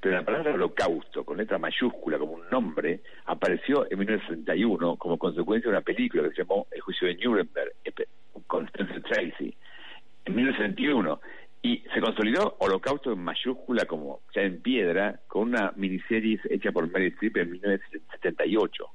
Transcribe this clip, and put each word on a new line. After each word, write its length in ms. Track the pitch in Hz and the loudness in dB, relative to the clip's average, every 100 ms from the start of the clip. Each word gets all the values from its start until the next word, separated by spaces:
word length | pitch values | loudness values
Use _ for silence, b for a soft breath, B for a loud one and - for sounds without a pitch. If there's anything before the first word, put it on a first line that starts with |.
pero 160 | 95 90 | 2 2
la 80 | |
palabra 280 | 95 123 151 | 2 0 2
holocausto, 720 | 90 90 - 92 82 - 67 | 2 2 2 2 2 -2 -8
con 140 | 69 73 | -4 -4
letra 180 | 107 90 | 0 0
mayúscula, 600 | 82 - 120 - 87 73 | 0 2 0 0 -2 0
como 140 | 76 | -2
un 80 | 82 - | -6 -2
nombre, 500 | 127 104 78 - 87 B B | 0 0 0 -2 -2 B B
apareció 680 | - - 98 90 - 143 - | -6 0 2 2 4 2 2
en 80 | 95 | 0
mil 80 | 98 | 0
novecientos 200 | 107 - | 0 -2
sesenta 260 | 82 80 | -6 0
y 80 | 87 | 2
uno 320 | 113 90 85 82 | 4 4 0 0
como 200 | 87 80 | 0 0
consecuencia 520 | 85 80 82 110 120 | 0 0 2 2 2
de 60 | 95 | 0
una 80 | |
película 380 | - - 123 85 | 2 0 2 2
que 60 | 76 | 2
se 120 | - | 0
llamó 240 | 90 98 107 | 0 0 0
El 100 | - | -8
juicio 260 | - 92 90 | -6 0 0
de 60 | 90 | 0
Nuremberg, 560 | 117 107 82 - 71 - | 2 2 2 -2 -6 -6
eh, 80 | - - - - - - - | -10 -6 -6 -6 -14 -14 -4
con 200 | - 214 | -2 -2
Spencer 360 | - - - | -4 -4 -4
Tracy, 540 | - 110 82 - - - B B B B - - - | -2 0 0 -4 -8 -8 B B B B -14 -12 -2
en 80 | |
mil 100 | 107 | 2
novecientos 320 | 131 123 107 101 | 2 2 -2 0
sesenta 40 | |
y 60 | 135 | 2
uno. 320 | 139 82 73 B B B - | 4 2 -2 B B B -6
Y 200 | 120 120 - | -2 -2 -2
se 60 | - | 0
consolidó 540 | 113 107 107 147 208 - | 0 2 2 4 2 2
holocausto 520 | 98 95 131 143 135 | 2 4 2 -2 0
en 60 | 104 | -2
mayúscula, 680 | 85 78 120 127 - 117 90 | -2 -2 -2 -4 0 2 2
como 340 | 82 73 67 - | -2 -6 -10 -6
ya 80 | 107 | 0
en 180 | 98 87 | 0 0
piedra, 580 | 117 127 90 87 104 - - | 0 2 4 4 2 -2 -4
con 220 | - 113 | 0 2
una 240 | 120 98 101 | 2 2 0
miniserie 600 | 98 95 - 113 110 104 - | -2 -2 2 2 4 2 2
hecha 200 | 92 104 | 0 2
por 140 | 85 82 | 2 2
Meryl 200 | 92 92 | 2 2
Streep 240 | - 110 104 | 2 0 2
en 140 | 87 | 0
mil 100 | 90 | 0
novecientos 400 | 101 98 - - - | 0 0 0 -12 -12
setenta 320 | - 87 - | -2 -2 0
y 120 | - 107 | 2 4
ocho. 300 | 90 - - | 2 0 -12